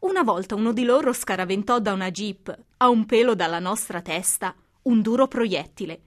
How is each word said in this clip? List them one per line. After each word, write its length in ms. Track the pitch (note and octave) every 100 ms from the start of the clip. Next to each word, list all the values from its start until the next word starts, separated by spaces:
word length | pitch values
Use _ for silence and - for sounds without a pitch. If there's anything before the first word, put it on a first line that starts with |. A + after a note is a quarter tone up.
una 220 | F#4 F#4+
volta 320 | C4 F3+ -
uno 180 | G#3 A3+
di 120 | A#3
loro 280 | B3 B3+ C#4+
scaraventò 680 | B3+ - F#3 F3+ F#3+ G3+ A#3+
da 140 | G#3
una 180 | G3 F#3+
jeep, 480 | F3+ G#3 G3 - - - _
a 100 | B3+
un 160 | A#3+
pelo 300 | G#3+ A3+ A#3+
dalla 240 | G#3+ E3+ E3+
nostra 420 | F#3 G#3+ - F3+
testa, 560 | F3 E3 F#3+ - F#3+ - _ _
un 200 | - A#3
duro 260 | G#3+ A#3+ C4
proiettile 760 | B3+ A3+ F3 D3 - F3+ D#3+